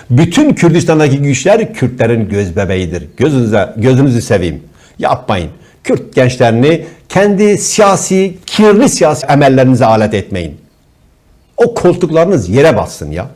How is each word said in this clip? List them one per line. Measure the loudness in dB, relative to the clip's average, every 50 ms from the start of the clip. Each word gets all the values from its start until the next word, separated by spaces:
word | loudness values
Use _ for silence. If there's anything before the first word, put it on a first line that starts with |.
| -6 0
bütün | 2 2 2 2 2 0 0 0 2
Kürdistan'daki | 2 2 2 2 2 2 0 2 2 2 2 0 0
güçler | 0 -2 -2 0 0 2 2 2 0 -2 -4
Kürtlerin | -4 -4 -4 -2 -2 -2 0 0 -2 -2 -2
göz | -4 -4 -4 -4 -4
bebeğidir. | -4 -4 -2 -2 -4 -4 -6 -8 -10 -12 -12 -6
Gözünüze, | -2 -2 0 0 0 0 0 0 0 -2 -2 -4
gözünüzü | -2 0 2 2 4 2 2 0 0
seveyim. | -2 0 -2 -2 -2 -4 -6 -8 -14 -20 -20 _ _ _ _ -6
Yapmayın. | -4 -4 -4 -4 -4 -4 -4 -4 -6 -8 -12 -18 -20 -20 _ _ -6
Kürt | -4 -4 -4 -6 -4 -2
gençlerini | 0 0 0 0 0 0 2 2 2 2 2 0 0 -4 -10 -20 -20 _ -4
kendi | -2 0 0 2 2 2 2 2 2 0
siyasi, | -2 -2 0 2 2 2 2 0 -2 -2 0 0 0 -2 -4 -10 -14
kirli | -4 0 2 4 4 4 4 4 2
siyasi | 2 2 0 0 0 -2 -2
emellerinize | 0 2 4 4 4 4 4 4 4 2 2 2
alet | 2 2 2 0 0 -2
etmeyin. | -4 -6 -6 -6 -8 -8 -8 -10 -14 -20 _ _ _ _ _ _ _ _ _ _ _ _ _ _ _ _ _ _
O | -2 -2 -2 0
koltuklarınız | 0 0 0 0 0 -2 0 0 0 2 2 0 -2 -2 0
yere | 2 2 4 4 2
bassın | 0 -2 -6 -8 -12 -12 -10
ya. | -8 -10 -10 -12 -14